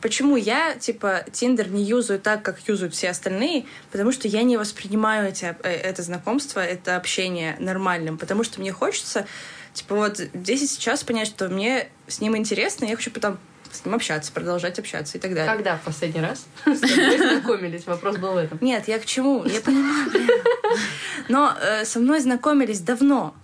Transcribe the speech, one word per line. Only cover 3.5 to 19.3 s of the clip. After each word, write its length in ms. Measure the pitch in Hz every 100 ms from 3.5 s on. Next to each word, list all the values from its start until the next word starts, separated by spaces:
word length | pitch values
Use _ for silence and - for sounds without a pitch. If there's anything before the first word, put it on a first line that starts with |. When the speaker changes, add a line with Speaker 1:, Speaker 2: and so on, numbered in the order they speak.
| 320 - - -
Speaker 1:
Потому 220 | 196 208
что 160 | 262 220
я 140 | 208
не 160 | 240 240
воспринимаю 720 | 214 - 196 208 220 214 202
эти 160 | - 175
об-, 160 | 170
э, 60 | -
это 320 | 175 185 190
знакомство, 580 | 170 180 180 247 285 -
это 360 | 180 180 180 180
общение 600 | 180 - 185 175 160 151
нормальным. 600 | 185 190 190 175 160 160
Потому 260 | 160 196
что 160 | 226 -
мне 120 | 190
хочется, 520 | 185 294 - - 226 202 - - - -
типа, 220 | - -
вот 240 | 202 214 208
здесь 440 | 180 180 185 262
и 40 | 277
сейчас 380 | - - 277
понять, 240 | - 233 214
что 200 | - 190
мне 400 | 190 214 262 - - -
с 140 | -
ним 160 | 214 220
интересно, 480 | 220 196 277 -
я 120 | 226 226
хочу 140 | -
потом 280 | 220 208 190 - - -
с 140 | -
ним 100 | -
общаться, 380 | 226 - 156 147
продолжать 460 | - 170 175 175 185
общаться 400 | 214 - 151 -
и 20 |
так 140 | 190
далее. 200 | 175 156
Speaker 2:
Когда 220 | 220 202 165
в 60 |
последний 400 | 165 156 175 160
раз 240 | 160 254 -
<laughs> 100 | - -
с 140 | 277
тобой 380 | 262 254 349 480
знакомились? 680 | 339 302 233 214 180 170 175
Вопрос 300 | 175 196 202
был 160 | 185
в 40 | 185
этом. 220 | 160 160
Speaker 1:
Нет, 260 | 247 240 -
я 100 | 220
к 60 | 220
чему? 380 | - 262